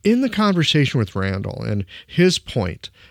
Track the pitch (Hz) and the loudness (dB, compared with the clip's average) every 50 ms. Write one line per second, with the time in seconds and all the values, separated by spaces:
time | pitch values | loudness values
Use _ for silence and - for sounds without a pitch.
0 | _ 202 226 247 269 254 208 208 214 208 196 175 156 - - 156 143 123 - 135 | _ 2 2 2 2 -2 0 0 2 2 4 2 2 2 4 2 2 2 2 0
1 | 110 - - 98 95 98 95 98 98 - - - 110 113 107 101 92 - - - | -2 0 -2 -4 -4 -2 -2 -4 -6 -8 -8 -8 -6 -4 -4 -4 -4 -6 -12 -20
2 | - _ - - 175 185 175 - _ - - 127 98 90 - - - - _ _ | -20 _ 0 2 2 2 2 0 _ -6 -4 -4 -2 -2 -6 -10 -14 -20 _ _
3 | - - | -20 -20